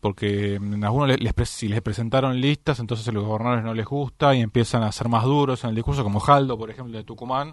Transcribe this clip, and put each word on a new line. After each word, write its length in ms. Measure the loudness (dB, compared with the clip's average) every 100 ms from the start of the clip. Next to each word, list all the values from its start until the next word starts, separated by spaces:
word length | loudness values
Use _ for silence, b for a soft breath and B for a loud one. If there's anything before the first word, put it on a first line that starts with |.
porque 560 | -4 -2 -2 0 -2 -2
en 280 | -4 -2
algunos 240 | 0 2 2
le-, 80 | 2
les 140 | 2
pre-, 140 | 0 -2
si 220 | -4 -2
les 120 | -2
presentaron 600 | -2 -4 0 0 2 2
listas, 380 | 0 0 -2 -4
entonces 260 | -4 -4 -2
a 40 |
los 120 | -2
gobernadores 400 | -2 -2 0 0
no 80 | -2
les 140 | -4 -4
gusta 480 | -4 -6 2 4
y 60 | 4
empiezan 420 | 4 2 2 2
a 100 | 0
ser 160 | -2 0
más 160 | 2
duros 400 | 4 2 2 0
en 60 | -2
el 60 | -2
discurso, 260 | -2 0
como 160 | 0 2
Jaldo, 380 | 6 6 4 -2
por 120 | -8
ejemplo, 260 | -12 -12 -12
de 60 |
Tucumán, 460 | -12 -12 -4 -4 -4